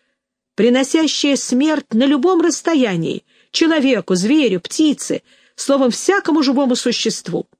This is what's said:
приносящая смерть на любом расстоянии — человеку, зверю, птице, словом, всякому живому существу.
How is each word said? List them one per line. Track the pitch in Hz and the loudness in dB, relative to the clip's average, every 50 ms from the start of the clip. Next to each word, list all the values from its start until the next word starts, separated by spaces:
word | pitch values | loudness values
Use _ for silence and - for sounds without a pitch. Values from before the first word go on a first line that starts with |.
| _ _ _ _ _ _ _ _ _ _ _ | _ _ _ _ _ _ _ _ _ _ _
приносящая | - 208 240 247 254 269 262 - 330 320 285 - - - 285 277 | 0 2 2 2 2 2 0 0 0 0 0 -2 -2 0 0 0
смерть | 240 - - - 247 277 311 311 285 277 - - | 0 -2 -2 -2 0 0 0 0 -2 -4 -4 -2
на | 220 262 | 0 2
любом | 277 269 277 240 349 370 339 | 2 2 2 2 2 2 2
расстоянии — | 311 339 - - - - 330 294 254 220 185 170 165 143 - - - _ _ _ _ _ | 2 0 0 -2 -2 -2 0 2 2 0 0 -2 -4 -4 -6 -8 -12 _ _ _ _ _
человеку, | - - 330 320 330 311 254 269 262 208 180 - 190 | -4 0 0 2 2 2 2 2 0 0 0 -2 -2
зверю, | 180 180 214 285 311 294 233 190 180 | -2 0 2 2 2 2 2 0 -2
птице, | - - - - 311 302 262 - - - - - - _ _ _ _ _ _ | -6 -8 -2 0 2 2 0 -2 -4 -6 -8 -8 -8 _ _ _ _ _ _
словом, | - - - 277 277 269 254 | -10 -2 -2 0 2 2 0
всякому | 220 - - - 381 403 381 - 302 311 294 | 0 0 -2 -2 -2 0 0 0 0 0 2
живому | 254 277 240 285 262 247 | 2 2 0 0 0 0
существу. | 233 - 247 233 - - 226 202 - - - 170 - - - _ _ | 0 -2 -4 -4 -2 -4 -4 -6 -6 -8 -8 -8 -8 -8 -10 _ _